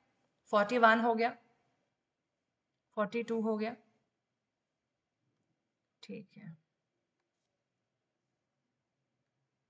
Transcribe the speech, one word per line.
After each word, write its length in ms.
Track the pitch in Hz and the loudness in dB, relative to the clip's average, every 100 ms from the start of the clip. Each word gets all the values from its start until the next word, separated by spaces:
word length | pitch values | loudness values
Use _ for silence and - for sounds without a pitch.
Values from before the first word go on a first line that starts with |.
| _ _ _ _ - | _ _ _ _ -2
फ़ोर्टी 260 | 214 202 247 | 0 2 4
वन 220 | 226 226 | 6 6
हो 140 | 233 | 2
गया, 160 | 220 233 - _ _ _ _ _ _ _ _ _ _ _ _ _ _ _ - | 0 -2 -4 _ _ _ _ _ _ _ _ _ _ _ _ _ _ _ -6
फ़ोर्टी 260 | 202 233 | -4 -4
टू 180 | 226 226 | -4 -4
हो 160 | 220 214 | -2 -4
गया, 180 | 214 - _ _ _ _ _ _ _ _ _ _ _ _ _ _ _ _ _ _ _ _ _ _ | -6 -8 _ _ _ _ _ _ _ _ _ _ _ _ _ _ _ _ _ _ _ _ _ _
ठीक 260 | - 202 202 - | -16 -16 -16 -20
है। 200 | - 165 _ _ _ _ _ _ _ _ _ _ _ _ _ _ _ _ _ _ _ _ _ _ _ _ _ _ _ _ _ _ _ | -20 -20 _ _ _ _ _ _ _ _ _ _ _ _ _ _ _ _ _ _ _ _ _ _ _ _ _ _ _ _ _ _ _